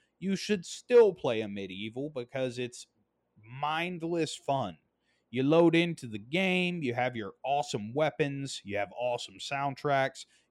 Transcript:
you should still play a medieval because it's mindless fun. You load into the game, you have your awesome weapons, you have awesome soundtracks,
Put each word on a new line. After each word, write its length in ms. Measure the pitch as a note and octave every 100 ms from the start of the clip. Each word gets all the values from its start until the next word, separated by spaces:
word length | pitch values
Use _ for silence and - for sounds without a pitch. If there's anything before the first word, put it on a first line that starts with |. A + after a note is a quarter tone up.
| _ _
you 160 | F#3
should 300 | F#3+ - G#3
still 480 | - - - A#3+ G#3+
play 300 | F3 C3+ A2
a 60 | G#2+
medieval 640 | G2+ F#2+ F#2 A2 A#2+ D3+
because 480 | D3 - C3+ C3 A#2+
it's 280 | B2 - - _ _ _ _ _
mindless 920 | G#2+ B2+ D3 D#3+ F3 F3 E3 E3+ D#3+
fun. 440 | - - C3+ G#2 D#2+ _ _ _ _ _
You 120 | A#2+
load 320 | C#3 D#3+ E3+
into 320 | E3 E3+ D#3+ A#2+
the 120 | G#2
game, 640 | A#2 E3+ F#3+ F3+ F3+ F3
you 120 | C3
have 220 | A#2 B2 A#2+
your 160 | G2 -
awesome 480 | C3 C#3+ C#3+ A#2+ G#2+
weapons, 720 | C3 D3+ - E3+ C#3 C#3 -
you 140 | G2 G2+
have 140 | G2 -
awesome 400 | B2 A#2+ - F#2+
soundtracks, 880 | - C#3 C#3+ C3 D3 C#3 C3+ - - _ _